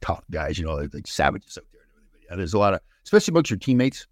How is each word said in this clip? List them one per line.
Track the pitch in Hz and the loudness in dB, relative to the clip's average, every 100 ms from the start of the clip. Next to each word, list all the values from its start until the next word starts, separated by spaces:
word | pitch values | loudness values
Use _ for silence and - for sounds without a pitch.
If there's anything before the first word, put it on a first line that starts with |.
tough | - 80 - | -8 -8 -6
guys, | 80 78 85 | -6 -4 -4
you | |
know, | 80 76 | -4 -4
like, | 73 | -6
like | 73 - | -10 -10
savages | - 71 - - - | 0 2 0 -10 -20
out | - | -20
there | _ | _
and | _ _ | _ _
everything. | _ _ - | _ _ -12
And | 90 | -8
there's | 85 | -2
a | 104 | 2
lot | 101 | 4
of, | 92 _ _ | 2 _ _
especially | - 208 - | 2 4 4
amongst | 165 156 | 2 2
your | 104 | -2
teammates. | - 123 131 - - | 0 2 2 -2 -20